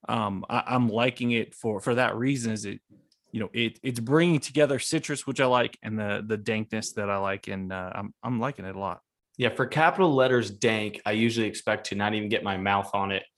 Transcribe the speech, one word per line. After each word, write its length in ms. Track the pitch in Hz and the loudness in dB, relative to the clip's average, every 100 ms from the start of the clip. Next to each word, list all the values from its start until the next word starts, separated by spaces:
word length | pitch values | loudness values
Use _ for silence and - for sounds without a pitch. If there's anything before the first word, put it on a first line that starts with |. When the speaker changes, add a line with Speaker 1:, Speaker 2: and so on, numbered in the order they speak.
| - | -2
Speaker 1:
Um, 340 | 113 104 98 - | -2 -2 -4 -4
I, 140 | 101 - | -4 0
I'm 220 | 127 120 | 2 2
liking 420 | 107 123 127 120 | 2 0 0 -2
it 240 | 117 107 - | 0 -2 -6
for, 240 | 117 107 | -4 -4
for 160 | - 120 | -2 0
that 220 | 127 104 | 0 0
reason, 340 | 127 139 113 | -2 0 -2
is 140 | 110 101 | -4 -6
it, 160 | 98 _ - _ _ _ | -10 _ -20 _ _ _
you 80 | 110 | -8
know, 100 | 104 | -6
it, 260 | 117 117 - | -2 -2 -2
it's 180 | 131 117 | -6 -6
bringing 400 | 113 151 175 156 | 2 4 6 2
together 360 | - 135 147 135 | 0 2 2 2
citrus, 480 | - - - 143 - | 0 -2 -2 -6 -4
which 140 | 131 | 0
I 60 | 131 | 4
like, 320 | 120 120 - | 4 2 -4
and 160 | 107 107 | -8 -4
the, 240 | 104 101 107 | -2 -4 -2
the 80 | 107 | -4
dankness 560 | 104 107 107 110 110 | -2 -2 -2 -6 -6
that 160 | - 101 | -6 -2
I 60 | 101 | 0
like, 280 | 98 98 - | -2 -4 -6
and, 240 | 98 95 | -8 -6
uh, 180 | 95 92 92 | -8 -8 -8
I'm, 180 | 101 - | -10 -8
I'm 160 | 117 123 | -4 -2
liking 280 | 127 135 95 | -2 -6 -10
it 100 | 95 | -8
a 40 | |
lot. 200 | 98 85 _ _ _ - | -8 -8 _ _ _ -2
Speaker 2:
Yeah, 100 | 120 | -2
for 180 | - 127 | 0 -2
capital 480 | 147 160 175 185 | 4 4 6 4
letters 380 | 135 131 123 107 | 6 6 4 2
dank, 500 | 101 117 110 104 104 - | 0 2 2 -2 -4 -2
I 80 | |
usually 340 | 107 117 113 107 | 2 2 2 -2
expect 380 | - - 107 - | -2 -2 -2 -2
to 80 | 98 | -2
not 180 | 104 107 | 0 0
even 120 | 104 | 0
get 160 | 107 | -2
my 140 | 104 95 | 0 0
mouth 340 | 98 101 101 | 2 2 2
on 200 | 101 95 | -2 -2
it 100 | 98 - | -4 -6